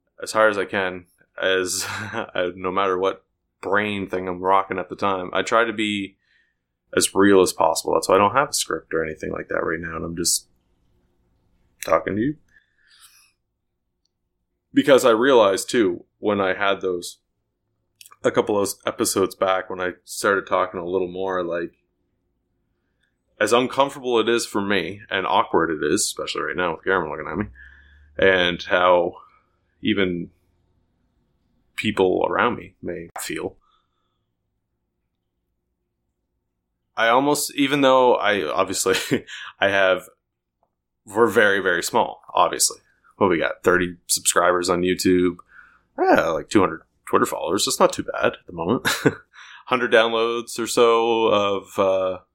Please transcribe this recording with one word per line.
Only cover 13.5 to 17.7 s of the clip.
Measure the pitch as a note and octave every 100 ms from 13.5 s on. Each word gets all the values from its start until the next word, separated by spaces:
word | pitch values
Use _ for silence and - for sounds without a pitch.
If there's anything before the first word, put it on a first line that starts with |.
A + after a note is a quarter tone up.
| _ _ _ _ _ _ _ _ _ _ _ _
Because | C3+ C#3 B2+ B2+
I |
realized, | A2 C3 B2 G2+ F#2 -
too, | B2+ F#2+ F2 - _
when | G#2 G2+
I | F#2+
had | F#2 G2 F#2+
those, | F#2 F2 F2 - _ _ _ _ _